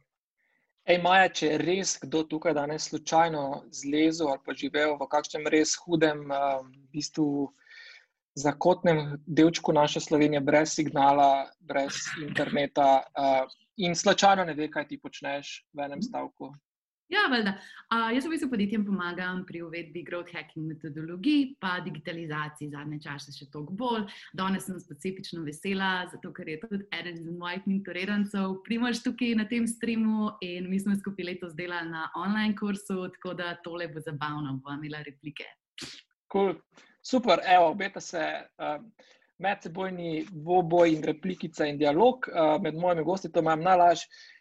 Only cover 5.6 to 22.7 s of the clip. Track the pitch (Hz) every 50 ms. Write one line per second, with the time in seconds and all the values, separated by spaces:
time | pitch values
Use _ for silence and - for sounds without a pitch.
5.6 | 156 156 - - - - 175 160 160 156 151 151 147 143 139 139 139 139 135 135
6.6 | 131 131 131 139 139 131 135 151 143 - - - 156 147 143 143 139 135 - _
7.6 | _ - - - - - - - _ _ _ _ _ _ - - 139 147 143 -
8.6 | - 175 180 180 - 180 165 156 151 147 147 147 - - 160 139 156 165 165 -
9.6 | - - 165 147 147 147 - 165 151 - 165 147 151 147 151 143 139 139 147 147
10.6 | 156 156 - - 156 143 - 151 139 139 143 143 143 139 135 139 135 - - _
11.6 | _ 156 143 143 139 143 143 - - - - - 156 147 - - 147 - - 151
12.6 | 143 139 - - 143 139 135 135 131 - - - 139 135 131 135 131 131 - _
13.6 | _ _ _ - 196 175 170 160 - 202 185 180 - 196 196 190 185 165 151 139
14.6 | 151 151 151 156 147 143 147 139 - 147 - - - 139 139 143 139 - - -
15.6 | - _ - 147 143 139 143 139 214 - - 139 135 135 - - 143 135 143 147
16.6 | _ _ _ _ _ _ _ _ _ - 339 403 415 339 262 240 220 196 196 -
17.6 | - - - - - - 233 226 226 226 226 262 277 330 320 320 320 262 254 214
18.6 | 202 202 226 220 202 202 196 180 175 175 175 170 185 180 185 185 185 - 151 170
19.6 | 170 165 156 170 170 160 151 175 165 - 175 175 175 175 - 170 151 156 - 160
20.6 | 156 156 156 151 - 160 147 160 156 160 175 180 190 269 302 294 277 262 277 -
21.6 | - 190 180 180 170 - 151 151 - 175 170 165 170 156 151 151 151 151 151 -
22.6 | 151 151